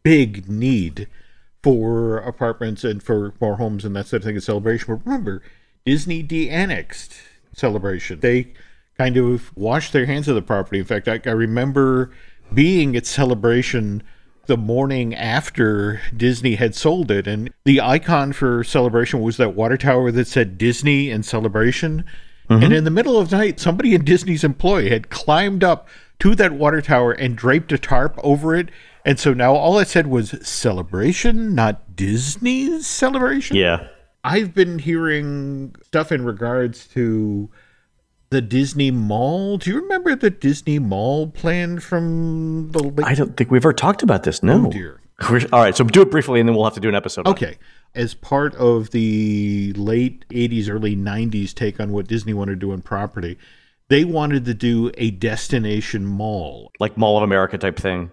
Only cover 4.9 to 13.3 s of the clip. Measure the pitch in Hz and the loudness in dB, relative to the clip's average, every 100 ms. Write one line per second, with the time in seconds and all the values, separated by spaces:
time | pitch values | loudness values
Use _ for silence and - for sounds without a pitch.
4.9 | 110 - 269 170 95 - - _ _ 123 | -6 -4 -4 -4 -8 -12 -20 _ _ -2
5.9 | 147 160 165 147 160 160 165 196 113 - | 0 0 -6 -4 -4 -2 -2 -2 -4 -8
6.9 | - - - - _ _ - 127 104 98 | -14 -18 -20 -20 _ _ -4 -2 -2 -2
7.9 | 92 - 85 120 123 120 - - - _ | -4 -8 -2 0 0 -2 -12 -20 -20 _
8.9 | - 127 127 120 120 - - 104 143 - | -2 0 2 2 0 -4 -6 -2 -2 0
9.9 | 143 127 143 147 113 - 101 92 98 95 | 0 0 -2 -2 -2 0 -2 -2 -4 -4
10.9 | 104 117 113 123 113 113 117 135 139 135 | -4 -2 -4 -2 0 0 0 0 2 4
11.9 | 127 127 - - - - 107 160 185 139 | 2 -2 -8 -20 -20 -2 2 4 4 2
12.9 | 120 - - 131 | 0 -2 0 0